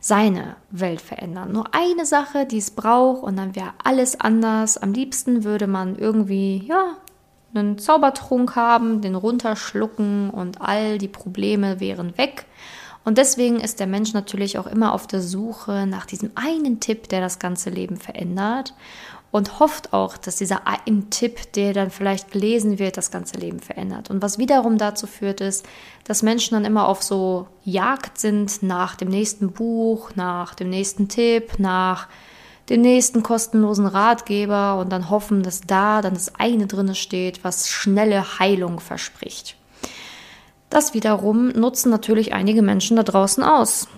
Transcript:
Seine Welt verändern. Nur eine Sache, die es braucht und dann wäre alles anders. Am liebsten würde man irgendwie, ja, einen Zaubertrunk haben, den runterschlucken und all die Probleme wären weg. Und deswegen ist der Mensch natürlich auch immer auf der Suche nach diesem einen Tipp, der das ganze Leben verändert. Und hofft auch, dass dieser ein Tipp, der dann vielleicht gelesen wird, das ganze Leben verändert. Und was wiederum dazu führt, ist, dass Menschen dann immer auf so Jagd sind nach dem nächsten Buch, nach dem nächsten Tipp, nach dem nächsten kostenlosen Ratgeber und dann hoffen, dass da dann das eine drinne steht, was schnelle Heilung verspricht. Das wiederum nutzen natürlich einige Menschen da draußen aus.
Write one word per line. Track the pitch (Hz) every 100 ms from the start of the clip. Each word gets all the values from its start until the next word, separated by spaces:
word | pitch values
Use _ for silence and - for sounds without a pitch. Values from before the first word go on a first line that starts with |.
Seine | - 208 214 185 - - _
Welt | 180 185 165
verändern. | - - 175 175 180
Nur | 214 226 -
eine | 349 339 320
Sache, | 294 285 285 269
die | 220
es | 202
braucht | - 214 240 254 254
und | 254 190
dann | 190 190
wäre | 185 -
alles | 254 262 254 -
anders. | 220 226 226 220 220 -
Am | 196
liebsten | 208 269 262 - 240
würde | 208 208 202
man | 196 185 196
irgendwie, | 214 220 202 196 196 190 208
ja, | 349 381 349 - _ _ _ _
einen | 226 208 208
Zaubertrunk | - 311 285 269 - 254 247 247
haben, | 233 233 226 220
den | 202 185
runterschlucken | 208 240 233 214 - 208 220 - 208 202 202
und | 202 180 180
all | 285 208 214 214
die | 196
Probleme | 196 - 185 202 208 196 185
wären | 190 190 175 175
weg. | 277 - - - - - - -
Und | - 220
deswegen | 262 - 247 233
ist | 220 -
der | 190
Mensch | 190 214
natürlich | 214 202 196 202 202
auch | 185
immer | 214 220
auf | 196 -
der | 196
Suche | 180 190 220 220 - 202 196
nach | 190 -
diesem | - - -
einen | 262 330 294 226
Tipp, | - 220 -
der | 190
das | 185 180
ganze | 180 180 -
Leben | 180 185 175
verändert. | - - 175 180 202 247 262 - - - - - _
Und | 214 208 -
hofft | 311 302 -
auch, | 196 190 -
dass | - -
dieser | 190 190 -
ein | 196 - 214 202
Tipp, | - 240 233 -
der | - 202
dann | 202 196
vielleicht | - 196 196 -
gelesen | 202 208 233 214 196
wird, | 190 185
das | 175
ganze | 180 175 -
Leben | 170 175
verändert. | - - 190 190 -
Und | 196
was | 202 202
wiederum | 247 277 240 220
dazu | 208 208 208
führt, | - 196 196
ist, | 196 196 - - - -
dass | - 214
Menschen | 220 233 - 220
dann | 208
immer | 214 196
auf | 196
so | - 196 185 185 185 -
Jagd | - 190 202 269 - -
sind | 214 208 202 -
nach | 190 180 180 -
dem | 185
nächsten | 190 214 - 196
Buch, | 190 226 226 226 220 - -
nach | 180 175 175 -
dem | 180
nächsten | 190 196 - 196
Tipp, | - 233 233 226 -
nach | 196 185 185 185 - - - - - - -
dem | 240
nächsten | 240 254 247 233
kostenlosen | 220 226 226 220 214 208 196
Ratgeber | 190 214 233 - 202 202 208 202 196
und | 185
dann | 185 170
hoffen, | 208 208 202
dass | 185 175
da | 175 190 202 214
dann | 202 185
das | -
eine | - 226 233 202
drinne | 196 196 190
steht, | - 190 185 180
was | 185 170 -
schnelle | - - 196 220 202 185 -
Heilung | 190 196 180 170
verspricht. | - - - - - - - - _ - - - - - - - - _ _
Das | - 294 226
wiederum | 220 208 196 220 247
nutzen | 240 233 254 254
natürlich | 220 220 220 214
einige | 202 196 220
Menschen | 202 196 - 226
da |
draußen | 208 196 190 226
aus. | 262 302 226 - -